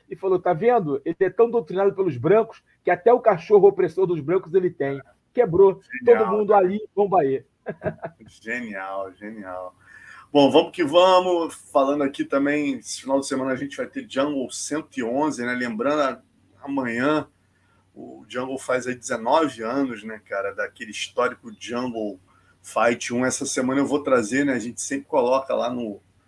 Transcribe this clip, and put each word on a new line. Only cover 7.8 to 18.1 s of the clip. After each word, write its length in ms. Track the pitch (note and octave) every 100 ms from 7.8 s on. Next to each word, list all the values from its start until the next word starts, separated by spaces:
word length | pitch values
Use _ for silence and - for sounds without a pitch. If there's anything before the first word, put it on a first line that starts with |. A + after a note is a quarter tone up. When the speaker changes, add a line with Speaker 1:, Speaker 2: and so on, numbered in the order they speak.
| F#3+ - E3 _ G#2+
Speaker 2:
Genial, 840 | - A2 B2 A#2 G2 F#2+ G2 F#2+
genial. 640 | F#2+ G#2+ A2 F#2 F#2 F#2 _ _ - - - -
Bom, 200 | C#3+ C#3
vamos 200 | D3 E3+
que 120 | -
vamos. 720 | D3 F3 F#3 F#3 F#3 F3 D#3+ - -
Falando 320 | C#3+ C3+ D3
aqui 200 | C#3 D3+
também, 520 | D#3 C#3 C#3+ D3 C#3+ A#2+
esse 260 | - -
final 180 | B2+ C3+
de 80 | C3+
semana 240 | C3 C3
a 40 | B2+
gente 220 | C#3 -
vai 100 | A#2+
ter 180 | C3+ A2+
Jungle 400 | C3+ D3 C#3+ A2+
cento 460 | - - D3 D#3 C3
e 60 |
onze, 420 | A2+ C3 D3+ A#2+ A#2+
né? 80 |
Lembrando, 480 | B2 B2 A2 C3+ D3+
a-, 200 | C3+ A#2+ _ _ _ _
amanhã 640 | C3+ C#3 A#2+ A#2 C#3+ D#3 C#3+ _ _ _ _ _ _ -
o 280 | B2+